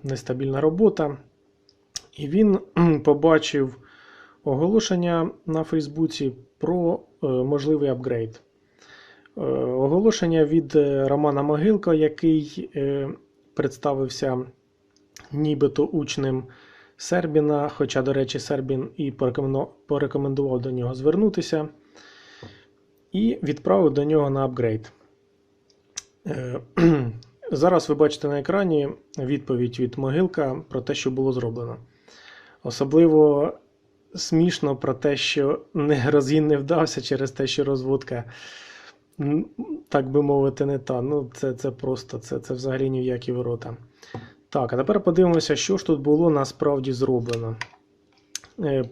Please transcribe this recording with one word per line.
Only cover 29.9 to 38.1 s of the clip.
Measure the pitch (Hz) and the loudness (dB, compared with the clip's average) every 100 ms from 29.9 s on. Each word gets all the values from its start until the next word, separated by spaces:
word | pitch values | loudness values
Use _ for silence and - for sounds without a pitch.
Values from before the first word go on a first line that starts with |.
| 123 | -2
Могилка | 135 147 185 180 139 131 - | -2 0 0 0 -4 -4 -8
про | 131 | -8
те, | 127 | -4
що | 147 135 | -4 -2
було | 131 135 | -2 -2
зроблено. | 127 120 117 117 117 - _ _ - - - - _ | 0 -4 -6 -10 -12 -18 _ _ -20 -20 -20 -20 _
Особливо | - 117 139 156 165 156 151 143 160 - _ _ _ _ _ | -10 -4 2 6 6 8 6 6 0 -4 _ _ _ _ _
смішно | - - 160 175 - 147 131 | -12 -2 2 2 0 -4 -4
про | 139 | -4
те, | 127 147 139 | -2 -2 -2
що | - - 139 156 - | -2 0 0 -2 -4
не, | 165 147 143 120 | -4 0 2 4
<laughs> | |
розгін | 147 135 156 151 | 4 4 2 4
не | 147 | 2
вдався | 139 165 160 - | 2 2 2 -2
через | 123 135 135 | -4 -2 -2
те, | - 135 | -4 -4
що | - | -2
розводка, | 139 135 131 135 - | 0 0 0 -2 -2